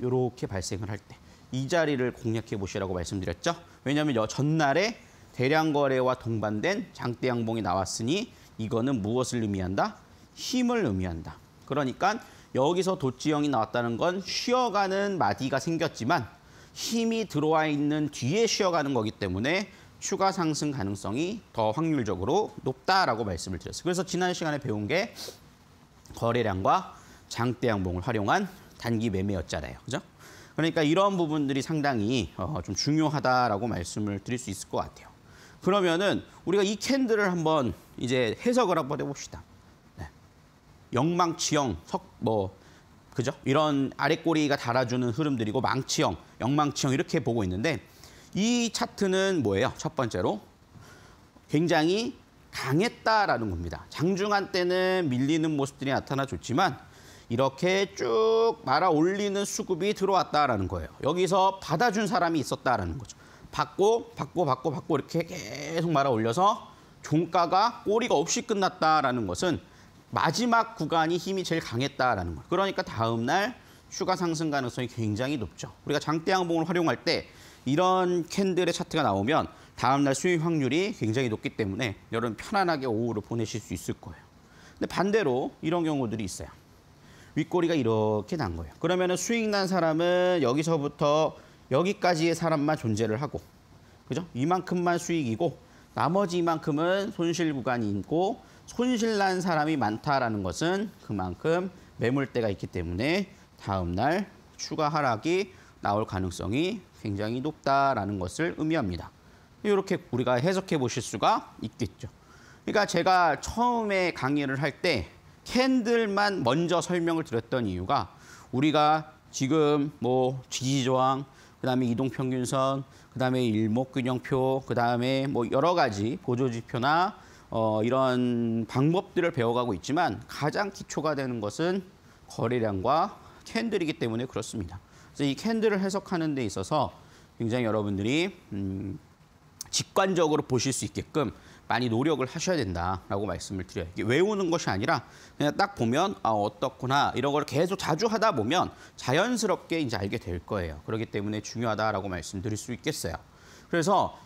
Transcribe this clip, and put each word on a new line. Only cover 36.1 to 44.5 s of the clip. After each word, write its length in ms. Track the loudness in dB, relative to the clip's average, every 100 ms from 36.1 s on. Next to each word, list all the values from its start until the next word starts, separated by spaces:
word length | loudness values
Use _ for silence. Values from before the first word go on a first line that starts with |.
| 0 -4 -8 0
우리가 180 | 2
이 120 | 2 0
캔들을 560 | 0 2 2 2 2
한번 420 | 2 2 2 2 -2 -12 -8
이제 380 | 0 2 2 0 0
해석을 320 | 2 2 2
한번 240 | 0 -4
해봅시다. 420 | -6 -8 -12 -16 -18 -20 -20 -20 -20 -16
네. 100 | -16 -16 -20 -20 -20 _ -20 -20 -4
영망치형, 840 | 0 2 2 0 0 0 2 0 -2 -6
석-, 280 | -8 -8 -4
뭐, 360 | 0 0 -2 -6 -20 -20 -20 -20 -10 -6
그죠? 160 | -4 -4 0
이런 460 | 2 4 2 -2 0
아랫꼬리가 600 | 0 2 2 2 2